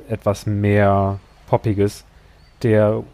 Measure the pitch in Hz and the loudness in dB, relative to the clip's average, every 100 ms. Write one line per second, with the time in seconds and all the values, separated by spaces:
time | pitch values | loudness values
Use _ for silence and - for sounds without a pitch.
0 | - 110 - 101 - 104 104 101 101 98 | -10 -6 -4 -4 -4 -2 2 2 2 2
1 | 98 98 - - - 120 117 98 101 - | 0 -4 -12 -20 -4 -4 -2 0 -2 -4
2 | - - - - - - 120 107 107 113 | -18 -20 -20 -20 -20 -6 0 2 2 0
3 | - | -8